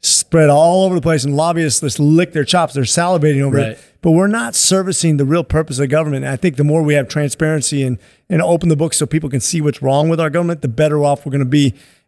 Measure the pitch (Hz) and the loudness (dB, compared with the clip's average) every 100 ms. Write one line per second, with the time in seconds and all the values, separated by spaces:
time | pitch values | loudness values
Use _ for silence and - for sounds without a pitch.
0 | - - - 165 151 143 165 185 190 180 | 0 -2 2 4 6 6 4 4 2 0
1 | 160 160 135 143 160 170 160 - 147 - | 0 0 0 0 0 0 -2 -2 -4 0
2 | 147 160 175 160 139 180 160 139 123 - | 4 4 2 -2 0 0 0 -2 -2 -2
3 | 175 185 151 139 139 135 113 110 _ _ | 0 2 2 0 0 0 -2 -6 _ _
4 | 170 165 196 226 233 - - 190 185 170 | 2 2 2 0 -4 -2 0 0 -2 -2
5 | 165 147 139 165 160 156 160 131 139 151 | 0 0 2 0 0 -2 -2 -4 -2 0
6 | 156 135 135 139 185 131 147 156 151 147 | -2 -4 -6 -2 -4 0 0 2 2 0
7 | 131 151 147 - 156 156 - 143 131 120 | -2 -4 -4 -2 -2 -2 -2 -2 -2 -4
8 | _ _ _ 165 175 170 170 151 160 - | _ _ _ -2 0 0 0 0 0 -2
9 | 139 156 160 131 - - 147 - 135 139 | -2 -4 -4 -4 -4 -2 -2 -2 -2 0
10 | 156 165 160 151 175 170 131 113 151 147 | 0 0 -2 -2 -2 -4 -6 0 0 2
11 | 143 143 - 139 131 147 139 - _ _ | 0 -2 -4 -2 0 2 2 -2 _ _